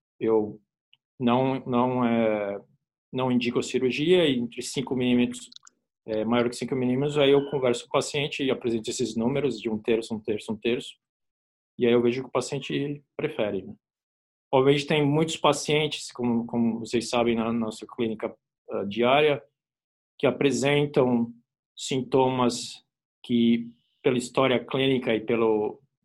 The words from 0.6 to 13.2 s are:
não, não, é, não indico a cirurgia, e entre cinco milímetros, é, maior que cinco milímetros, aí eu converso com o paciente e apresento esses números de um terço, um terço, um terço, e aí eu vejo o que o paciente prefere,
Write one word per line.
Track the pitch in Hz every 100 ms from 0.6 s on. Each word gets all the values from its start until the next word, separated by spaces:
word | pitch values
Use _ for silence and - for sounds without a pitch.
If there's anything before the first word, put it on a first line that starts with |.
| _ _ _ _ _ -
não, | 120 123 131 131 131
não, | 120 127 127
é, | 117 117 110 107 101 101 - _ _ _ _
não | 127 127
indico | 123 120 127
a |
cirurgia, | 117 123 127 123 156 180 156
e | 123
entre | 120 -
cinco | 120 143 127 127
milímetros, | 127 123 123 123 - - - _ _ _ -
é, | 110 110
maior | 120 120
que | -
cinco | 120 131
milímetros, | 123 127 147 147
aí | 139
eu | 143 139
converso | 147 127 120
com | -
o | 143
paciente | 131 147 147 -
e | 135
apresento | 123 120 113 110
esses | - 113 117
números | 117 139 143 113
de | 117
um | 107
terço, | 113 113 113 110
um |
terço, | - 104 -
um | 107
terço, | 117 127 - - _ _ _ _ _ _ _ -
e | 120
aí |
eu | 120
vejo | 120 127
o |
que | 131
o |
paciente | 131 123 139 - 143 143 147 -
prefere, | -